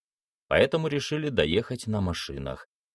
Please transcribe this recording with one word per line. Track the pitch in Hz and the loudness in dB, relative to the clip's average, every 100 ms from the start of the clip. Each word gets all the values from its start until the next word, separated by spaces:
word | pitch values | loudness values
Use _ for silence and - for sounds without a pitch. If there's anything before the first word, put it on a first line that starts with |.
| _ _ _ _ - | _ _ _ _ 2
Поэтому | 80 135 160 160 | 4 4 2 0
решили | 143 - 151 151 | -2 -2 -4 -2
доехать | 107 78 92 - - 113 | 2 2 2 0 -4 -4
на | 107 | 0
машинах, | 90 82 - 67 67 65 - _ _ | 0 -2 -6 -8 -8 -8 -14 _ _